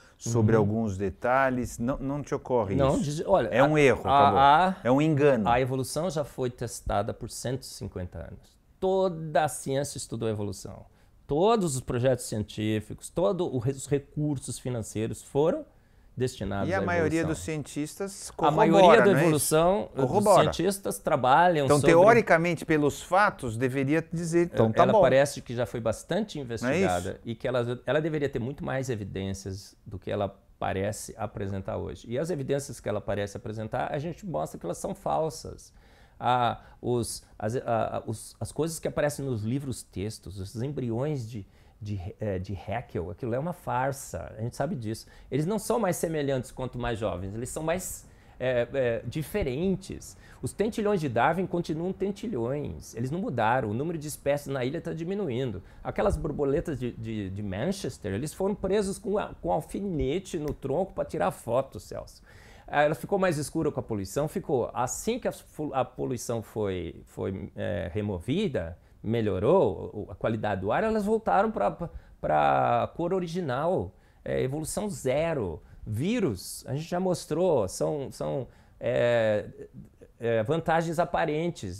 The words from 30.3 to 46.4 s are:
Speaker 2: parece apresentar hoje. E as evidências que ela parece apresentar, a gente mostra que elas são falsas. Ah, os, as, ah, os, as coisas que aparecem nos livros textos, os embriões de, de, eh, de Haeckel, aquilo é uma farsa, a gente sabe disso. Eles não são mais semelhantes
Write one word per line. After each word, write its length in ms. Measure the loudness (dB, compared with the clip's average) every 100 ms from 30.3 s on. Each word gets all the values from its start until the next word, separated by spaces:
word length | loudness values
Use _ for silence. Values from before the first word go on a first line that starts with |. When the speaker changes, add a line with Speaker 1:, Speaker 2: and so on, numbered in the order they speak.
| -4 _ _
Speaker 2:
parece 560 | -4 -2 -2 -4 -10 -10
apresentar 580 | -8 -6 -6 -6 -6 -6
hoje. 280 | -6 -10 -6
E 80 | -4
as 120 | -4
evidências 500 | -4 -2 -4 -4 -8
que 80 | -6
ela 140 | -4
parece 340 | -4 -4 -4 -8
apresentar, 560 | -10 -10 -6 -4 -4
a 60 | -4
gente 260 | -6 -8 -6
mostra 320 | -6 -6 -8
que 80 | -8
elas 120 | -6
são 180 | -8 -6
falsas. 800 | -2 -2 -2 -6 -12 -14 -18 -20 -20 -20 -20 -4
Ah, 440 | 0 2 2 -2 -10 -8
os, 440 | -2 0 -2 -6 -14 -6
as, 200 | -4 -2
ah, 440 | 0 0 0 -4 -6
os, 300 | -8 -12 -10
as 140 | -6
coisas 260 | -2 -4 -4
que 80 | -4
aparecem 380 | 0 0 0 -4
nos 180 | -2
livros 400 | -2 -2 -4 -8
textos, 560 | -10 -6 -6 -8 -12 -10
os 220 | -10 -6
embriões 640 | -6 -4 -4 -2 -2 -4 -6
de, 160 | -10 -14 -20 -20 _
de, 180 | -8 -6 -8 -6
eh, 180 | -4 -4
de 140 | -4
Haeckel, 580 | -8 -6 -8 -6 -6 -6
aquilo 240 | -6 -6 -4
é 20 |
uma 120 | -4
farsa, 840 | -8 -4 -2 -2 -4 -8 -10 -10 -8
a 40 |
gente 140 | -6 -4
sabe 200 | -4 -4
disso. 300 | -6 -8 -12 -20 -6
Eles 160 | -2 -2
não 140 | -2
são 180 | 0 0
mais 200 | 0 0
semelhantes 540 | -2 -2 0 -2